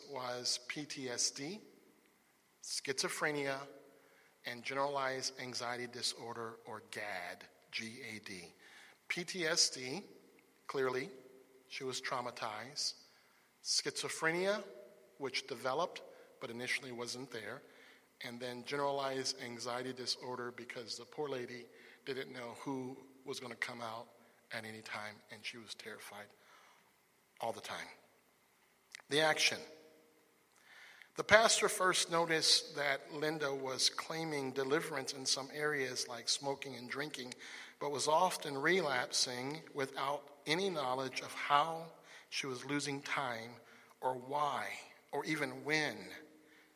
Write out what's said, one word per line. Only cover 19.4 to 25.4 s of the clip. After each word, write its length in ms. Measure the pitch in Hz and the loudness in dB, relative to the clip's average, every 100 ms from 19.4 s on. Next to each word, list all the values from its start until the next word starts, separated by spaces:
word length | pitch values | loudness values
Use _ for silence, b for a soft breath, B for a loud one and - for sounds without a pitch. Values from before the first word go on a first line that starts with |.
anxiety 480 | 127 117 123 123 127 | -6 -6 -4 -2 -2
disorder 600 | 127 117 - 127 123 120 120 | -4 -2 -2 -4 -4 -6 -8
because 400 | 117 131 107 - | -10 -8 -8 -8
the 80 | |
poor 240 | - - 147 | -8 -4 -2
lady 360 | 135 117 123 117 B B B - | -2 -4 -8 -12 B B B -6
didn't 260 | 131 - | -6 -6
know 240 | 127 120 110 | -8 -8 -6
who 360 | 147 131 127 131 - - | -4 -2 -4 -8 -16 -16
was 160 | 143 127 | -8 -8
gonna 160 | 123 117 | -6 -4
come 240 | - 120 | -4 -4
out 260 | 117 113 127 - B B - | -6 -6 -10 -18 B B -8
at 120 | 113 | -8
any 180 | 110 110 | -6 -10
time, 340 | 107 113 104 104 - | -8 -6 -6 -10 -16
and 80 | 110 | -12